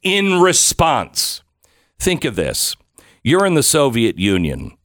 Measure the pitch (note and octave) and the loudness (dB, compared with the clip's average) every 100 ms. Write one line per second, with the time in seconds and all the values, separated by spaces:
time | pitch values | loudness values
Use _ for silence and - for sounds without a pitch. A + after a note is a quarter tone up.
0 | F#3+ G3 G3 F#3 F3+ F3 - - E3 C3 | 0 0 0 4 4 4 0 0 0 0
1 | D#2 - - - _ _ _ _ _ _ | -4 -6 -8 -8 _ _ _ _ _ _
2 | - E3+ D3 G#2 D2 - - - _ - | -4 -2 -4 -4 -4 -4 -6 -8 _ -20
3 | _ _ A2+ F3 G3 D#3+ - D#3 C#3+ A#2 | _ _ 0 2 2 2 2 2 2 2
4 | A2+ - G2 F#2+ E2 C2 - - | 0 0 0 2 0 -4 -10 -18